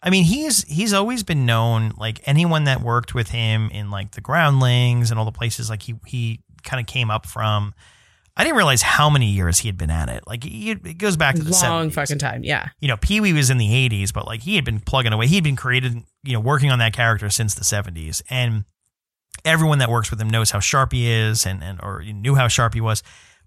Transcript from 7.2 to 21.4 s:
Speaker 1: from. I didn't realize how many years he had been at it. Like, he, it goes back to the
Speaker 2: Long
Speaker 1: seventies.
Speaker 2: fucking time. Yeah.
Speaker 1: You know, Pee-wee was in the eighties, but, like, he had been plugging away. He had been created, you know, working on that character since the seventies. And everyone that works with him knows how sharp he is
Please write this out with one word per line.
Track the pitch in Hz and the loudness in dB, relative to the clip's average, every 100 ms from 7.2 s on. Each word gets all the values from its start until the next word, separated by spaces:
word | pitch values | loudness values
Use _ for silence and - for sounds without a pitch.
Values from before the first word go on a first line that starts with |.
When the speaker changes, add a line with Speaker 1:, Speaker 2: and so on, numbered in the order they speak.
| - | -6
Speaker 1:
from. | 113 107 107 101 - - _ _ _ _ - | -4 -2 0 -2 -8 -20 _ _ _ _ -2
I | |
didn't | 262 269 | 0 4
realize | 165 127 | 4 4
how | - - 151 | 2 4 4
many | 143 113 | 4 4
years | 98 87 85 | 2 2 2
he | 110 | -2
had | 90 | -4
been | 82 | -4
at | 80 65 | -2 -4
it. | 58 - | -8 -12
Like, | 117 | -12
he, | - 214 214 | -12 -10 -8
it | 208 170 165 | -8 -10 -4
goes | 208 165 | -2 2
back | 147 165 | 2 2
to | |
the | 156 | 0
Speaker 2:
Long | 196 - 165 160 | 2 2 0 -2
Speaker 1:
seventies. | 151 | -4
Speaker 2:
fucking | 143 151 | -4 -4
time. | 135 120 | -4 -6
Yeah. | 131 143 - - | -4 -4 -6 -6
Speaker 1:
You | 147 | -2
know, | 113 | 0
Pee-wee | - 214 202 | 0 2 2
was | 156 131 | 4 4
in | 127 | 2
the | 107 | 2
eighties, | 123 127 104 98 | 2 2 0 -4
but, | - - | -6 -8
like, | 110 | -8
he | 135 208 | -4 -2
had | 123 | -2
been | 107 | -4
plugging | - 135 120 | -2 -2 0
away. | 107 120 | 2 2
He | 196 | 2
had | |
been | 151 131 | 2 -2
created, | 127 123 127 120 - _ | 0 0 0 -4 -10 _
you | 139 | -6
know, | 117 | -2
working | 113 143 143 | 0 2 2
on | 127 | 2
that | 113 | 2
character | 117 117 107 104 | 2 2 2 0
since | - 110 - | -2 -2 -2
the | |
seventies. | - 104 95 82 78 - - | -2 -2 -4 -8 -8 -10 -6
And | 127 120 110 101 _ _ _ _ _ _ - 160 | -4 -2 -2 -4 _ _ _ _ _ _ -6 0
everyone | 160 160 147 | 2 4 4
that | 120 | 2
works | 117 104 | 0 -2
with | 107 | -2
him | 110 | 0
knows | 113 110 | 2 2
how | 101 | 0
sharp | - 143 127 | 0 2 2
he | 127 120 | 0 0
is | 113 110 107 | 2 2 0